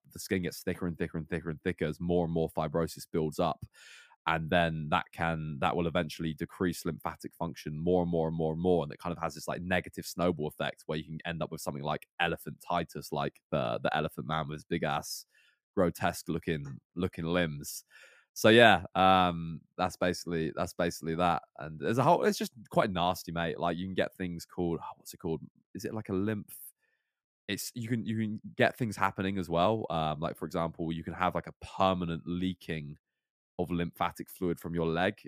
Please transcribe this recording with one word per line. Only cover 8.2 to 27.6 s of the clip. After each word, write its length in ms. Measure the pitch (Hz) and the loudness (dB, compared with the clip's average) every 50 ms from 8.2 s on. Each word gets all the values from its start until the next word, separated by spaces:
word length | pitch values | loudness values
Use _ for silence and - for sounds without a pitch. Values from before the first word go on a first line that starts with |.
| 80 80 | 0 0
and 100 | 82 82 | 0 0
more 160 | 80 78 78 | -2 -2 -2
and 80 | 82 | 0
more. 220 | 87 92 90 85 78 | 2 4 4 4 2
And 80 | 76 | -2
it 80 | - - | -6 -10
kind 160 | - 87 82 | -8 -8 -6
of 80 | 80 82 | -4 -4
has 100 | 82 - | -6 -6
this, 140 | 80 - - | -6 -8 -6
like, 160 | 69 82 87 | -6 -6 -2
negative 420 | 90 92 90 - - - - - | 0 0 0 0 -2 -8 -10 -10
snowball 440 | - - - 85 90 87 76 76 76 | -8 -2 0 2 2 2 2 -2 -6
effect 340 | - - 80 69 - - - | -4 -2 -4 -4 -4 -6 -6
where 140 | - 78 80 | -4 -4 -4
you 60 | 78 | -4
can 120 | 80 80 78 - | -6 -10 -8 -6
end 160 | 85 85 78 | -6 -4 -4
up 100 | 80 - | -4 -6
with 100 | 82 80 | -6 -8
something 200 | - 90 71 71 | -6 -6 -6 -4
like 240 | 69 76 76 - - _ _ - | -2 -2 -4 -4 -6 _ _ 0
elephantitis, 880 | 87 85 82 - - 80 69 - - - 87 87 87 - - 76 69 - | 0 0 0 -2 -6 -10 -14 -10 -6 -2 -2 0 -2 -2 -6 -12 -8 -6
like 300 | 78 73 71 71 - _ _ - | -4 -2 -2 -2 -4 _ _ -2
the, 300 | - 73 64 58 57 57 | 0 0 0 0 -2 -2
the 160 | 67 - - 78 | -2 0 0 0
elephant 300 | 78 78 - - 65 64 | 0 -2 -4 -6 -6 -2
man 200 | 78 80 78 71 | -2 -2 -2 -4
with 100 | 76 73 | -6 -8
his 80 | - | -6
big 180 | - 90 82 82 | -4 -2 -2 0
ass, 420 | 76 71 73 - - - - - _ _ _ _ _ _ _ _ _ - | 0 -2 -2 -4 -6 -10 -10 -12 _ _ _ _ _ _ _ _ _ 0
grotesque 540 | 101 92 85 - - 101 87 87 - - - | 2 2 2 2 0 -2 -2 -2 -2 -4 -4
looking, 340 | 80 82 - - 82 76 69 69 65 60 _ _ - | -4 -4 -2 -2 -2 -2 -4 -8 -12 -14 _ _ -8
looking 300 | 85 90 90 - - 82 | -4 -4 -4 -4 -4 -2
limbs. 580 | 82 87 90 87 80 73 73 71 - - - - _ - - - - - - _ _ - | 0 2 2 2 0 -2 -6 -10 -10 -12 -12 -14 _ -20 -20 -20 -20 -20 -20 _ _ -4
So 140 | - - 110 | 4 6 8
yeah, 360 | 110 117 120 110 98 87 87 - - | 10 12 12 10 10 8 4 0 2
um, 640 | 92 92 95 95 92 92 90 87 85 82 82 82 - - _ _ - | 6 8 8 8 8 6 4 2 0 -4 -6 -6 -8 -10 _ _ -2
that's 200 | 90 92 - - | -2 -2 0 0
basically, 560 | 92 90 87 - - 85 87 82 80 71 - | 0 0 0 0 -2 -2 -2 0 0 0 0
that's 180 | - 90 87 - | -2 -4 -2 0
basically 420 | - 87 85 - - 78 82 82 | 0 0 0 0 -2 -4 -2 0
that. 260 | 82 90 87 82 - - - _ - | 2 4 4 4 2 -2 -8 _ -12
And 220 | 69 80 78 76 | -12 -12 -8 -4
there's 180 | 71 87 113 127 | -2 0 2 4
a 60 | 127 | 4
whole, 200 | 151 190 - - | 4 4 4 4
it's 140 | 214 202 - | 2 0 0
just 160 | 220 - - 113 - - | -4 -8 -8 -12 -12 -2
quite 220 | - 180 - 110 | 2 2 2 2
nasty, 400 | 92 87 87 90 92 - - - | 2 2 2 2 2 0 -4 -6
mate. 280 | 82 85 85 82 62 - | -4 -2 -2 -2 -2 0
Like, 160 | 82 85 87 | 0 -2 -2
you 100 | 87 92 | -2 -4
can 100 | 95 92 | -4 -2
get 200 | 92 85 - - | -2 -2 -2 -2
things 300 | - 92 87 87 80 - | -6 -6 -6 -6 -8 -10
called, 340 | - - - 87 85 82 76 | -10 -4 -2 -2 0 -2 -2
oh, 120 | - - - _ | -6 -10 -14 _
what's 160 | - - - | -16 -18 -14
it 40 | - | -8
called? 240 | - 87 80 78 - - _ _ _ _ - | -6 -6 -6 -6 -8 -12 _ _ _ _ -12
Is 100 | 95 107 | -10 -8
it, 100 | - - | -8 -8
like, 160 | 110 104 - | -8 -6 -2
a 40 | 98 | -2
lymph? 420 | 92 101 107 110 104 - - - - - - - _ _ _ _ _ _ _ _ _ _ _ _ _ _ - | 0 0 0 -2 -4 -6 -10 -16 -18 -18 -20 -20 _ _ _ _ _ _ _ _ _ _ _ _ _ _ -6
It's, 240 | 101 - | -6 -4